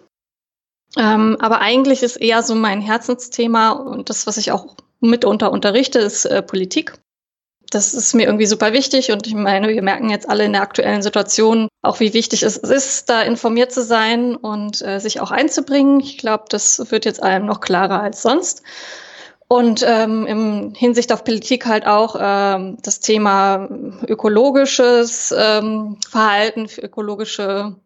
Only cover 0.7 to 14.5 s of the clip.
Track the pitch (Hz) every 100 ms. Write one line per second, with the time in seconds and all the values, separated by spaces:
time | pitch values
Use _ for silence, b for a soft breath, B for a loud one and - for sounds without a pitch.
0.7 | _ _ - 220 214 220 220 226 226 202
1.7 | 254 269 247 240 - 226 226 226 220 220
2.7 | 196 208 226 233 240 - - 233 226 220
3.7 | 214 - - - - - 214 208 202 -
4.7 | - - - 226 240 240 214 214 202 208
5.7 | 214 262 247 208 202 - 196 196 190 185
6.7 | 311 320 - _ _ _ _ _ _ -
7.7 | 208 226 254 - 233 208 214 214 214 214
8.7 | 240 269 262 254 208 220 214 196 196 214
9.7 | 220 190 196 220 208 - 208 208 202 196
10.7 | - 202 208 202 208 196 - 220 226 220
11.7 | _ - - 214 226 226 - 220 - 214
12.7 | 269 269 - - 226 220 233 233 233 247
13.7 | 254 226 226 220 233 247 233 214